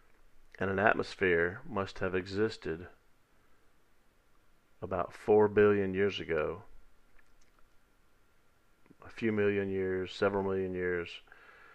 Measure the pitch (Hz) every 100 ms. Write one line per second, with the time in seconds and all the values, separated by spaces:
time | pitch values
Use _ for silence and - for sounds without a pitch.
0 | - - - - - - 95 98 107 -
1 | - - 92 85 87 107 - 101 95 -
2 | 95 92 95 98 110 - - 82 90 -
3 | _ _ _ _ _ - - _ _ _
4 | _ _ _ _ _ _ _ - 92 92
5 | - - - 107 107 104 104 101 95 92
6 | 101 87 80 80 78 87 - - - -
7 | - - - - - _ - - _ _
8 | _ _ _ _ _ _ _ _ - -
9 | - - 113 107 101 101 98 95 95 92
10 | 90 - 101 98 98 95 92 90 90 87
11 | 85 - - - - - -